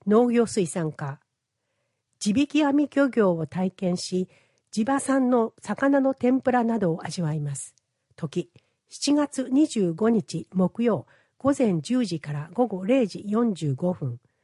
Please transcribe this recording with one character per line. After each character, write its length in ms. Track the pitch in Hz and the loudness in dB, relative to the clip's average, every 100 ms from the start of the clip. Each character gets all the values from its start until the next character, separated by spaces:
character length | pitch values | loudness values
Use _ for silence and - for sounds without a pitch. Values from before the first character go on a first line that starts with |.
| - | 2
農 220 | 208 247 | 4 4
業 160 | 233 226 | 2 0
水 200 | - 170 | 0 -2
産 240 | 185 160 | -2 -6
課。 300 | 147 143 143 _ _ _ _ _ _ _ _ _ - | -6 -10 -12 _ _ _ _ _ _ _ _ _ -8
地 140 | 208 214 | -2 0
引 100 | 285 | 2
き 160 | 294 | 2
網 240 | 294 285 285 | 2 2 2
漁 200 | - 277 | 2 2
業 280 | 226 202 165 | 4 2 2
を 100 | 156 | -2
体 240 | 175 185 | -4 -4
験 260 | - 185 180 | -2 -4 -4
し、 320 | - 180 185 _ _ _ _ | -4 -4 -4 _ _ _ _
地 120 | 202 | -4
場 140 | 226 269 | -2 -2
産 320 | 269 269 247 | 0 0 2
の 240 | 247 226 - | 2 0 -4
魚 400 | - 208 277 277 | -8 -2 2 2
の 120 | 269 | 2
天 260 | 269 247 262 | 0 0 0
ぷ 100 | 254 | 2
ら 140 | 247 | 0
な 160 | 233 226 | 2 0
ど 120 | 185 | 0
を 140 | 160 - | -2 -6
味 160 | 160 | -4
わ 120 | 160 | -2
い 60 | 151 | -2
ま 140 | 147 | -4
す。 220 | 139 - _ _ _ _ - | -8 -12 _ _ _ _ -12
時、 340 | 156 165 - _ _ _ _ | -8 -6 -8 _ _ _ _
七 240 | - - | -6 0
月 360 | 294 285 - 262 | 2 0 -4 0
二 180 | 262 311 | 2 2
十 260 | 226 180 | 2 0
五 180 | 165 220 | 2 2
日 380 | 226 - 165 - | 2 0 -8 -6
木 300 | 185 185 - | 0 0 0
曜、 240 | 233 175 - _ _ _ | 0 0 -4 _ _ _
午 160 | 269 285 | 0 2
前 220 | 240 170 | 2 0
十 240 | 139 254 | 0 -2
時 160 | 220 170 | -2 -4
か 120 | 147 | -8
ら 180 | 147 156 | -10 -6
午 140 | 180 254 | -2 -2
後 160 | 185 190 | -2 0
零 180 | 269 | 2
時 200 | 214 180 202 | 0 -4 -4
四 260 | 208 240 | 0 0
十 220 | 180 151 | 0 -2
五 180 | 131 180 | -2 -2
分。 280 | 180 139 117 _ _ | -4 -6 -8 _ _